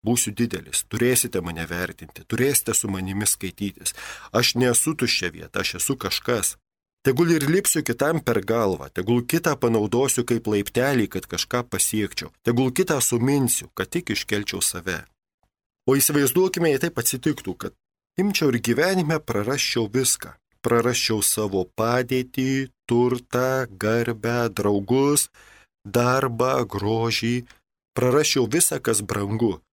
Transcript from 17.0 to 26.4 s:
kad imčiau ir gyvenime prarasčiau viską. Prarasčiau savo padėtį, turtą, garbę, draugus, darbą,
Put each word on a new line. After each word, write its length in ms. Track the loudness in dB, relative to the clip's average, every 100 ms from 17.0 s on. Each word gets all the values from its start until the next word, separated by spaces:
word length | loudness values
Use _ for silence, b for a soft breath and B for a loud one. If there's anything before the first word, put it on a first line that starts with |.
| -4 -2 -2 -2 -8 -8
kad 160 | -10 _ _ _ _ -2
imčiau 320 | 0 2 2
ir 80 | 2
gyvenime 580 | 0 2 2 2 0 -2
prarasčiau 680 | -2 -2 -2 -2 0 0 0
viską. 480 | 0 0 -2 -6 -18 _ _
Prarasčiau 600 | 0 2 2 0 -2 0
savo 440 | 0 0 0 -2 -2 -2
padėtį, 920 | 0 0 0 -2 -2 -2 -2 -2 -4 _ 0
turtą, 800 | 2 2 0 -2 -2 0 -2 -4
garbę, 800 | -4 0 0 -2 -4 -2 -2 -2
draugus, 800 | 0 0 0 2 2 4 2 -2 B B B B _
darbą, 800 | -4 0 2 2 0 0